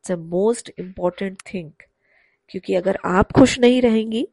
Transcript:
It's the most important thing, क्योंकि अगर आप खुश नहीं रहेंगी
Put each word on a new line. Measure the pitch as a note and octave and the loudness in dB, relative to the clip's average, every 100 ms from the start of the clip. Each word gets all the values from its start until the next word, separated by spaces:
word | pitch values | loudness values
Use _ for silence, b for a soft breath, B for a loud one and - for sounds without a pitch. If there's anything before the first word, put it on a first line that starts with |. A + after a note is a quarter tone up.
It's | - F3 | -8 -8
the | E3 | -4
most | F3 G#3+ A#3+ - - | 0 0 0 -8 -14
important | F3+ F#3 F3+ F3 G3 F#3+ | -14 -4 -6 -4 -10 -10
thing, | - F#3+ D#3 _ _ _ _ _ _ _ _ | -12 -12 -12 _ _ _ _ _ _ _ _
क्योंकि | F#3+ - | -12 -2
अगर | F#3 F#3 F#3+ | -2 0 -2
आप | F3 F#3 - | 0 0 2
खुश | - B3+ - | 4 4 6
नहीं | A#3+ B3+ | 4 4
रहेंगी | A#3+ A3 A3 A3 E4+ | 2 2 -2 -4 -6